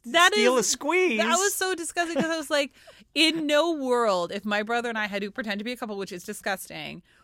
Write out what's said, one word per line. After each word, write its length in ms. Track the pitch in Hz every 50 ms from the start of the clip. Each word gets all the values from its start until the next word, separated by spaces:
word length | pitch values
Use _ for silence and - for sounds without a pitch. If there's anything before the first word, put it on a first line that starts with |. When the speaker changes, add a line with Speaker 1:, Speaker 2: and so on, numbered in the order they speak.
| _
Speaker 1:
That 260 | 233 277 339 349 370
Speaker 2:
steal 220 | 403 415 427 247 262 247
Speaker 1:
is, 80 | -
Speaker 2:
a 40 | -
squeeze. 480 | - - 285 294 339 370 370 339 233 214
Speaker 1:
that 180 | 330 330 339 359
was 160 | 392 403 -
so 200 | - 381 370 370
disgusting, 420 | 320 330 - - 349 349 320 339 277
'cause 120 | 320 320
I 80 | 330 320
was 120 | 285 -
like, 240 | 311 285 285 - _ - - - -
Speaker 2:
<laughs> 180 | - - _ -
Speaker 1:
"In 320 | 285 320 320 320 330 311 294
no 260 | 294 294 320 339 330
world, 580 | 294 262 247 247 240 233 214 190 180 175 175
if 140 | 185 202 -
my 180 | 214 208 208 214
brother 240 | 220 233 240 240 240
and 80 | 226 220
I 100 | 214 196
had 160 | 202 196 208
to 80 | 202
pretend 280 | - 262 214 220 196 202
to 60 | 208
be 60 | 247 247
a 40 | 247
couple," 200 | 254 214 208 196
which 140 | 190 - 196
is 100 | 175 -
disgusting, 800 | - 208 - - 214 190 - - - 170 160 147 147 147 175 _ _ _ _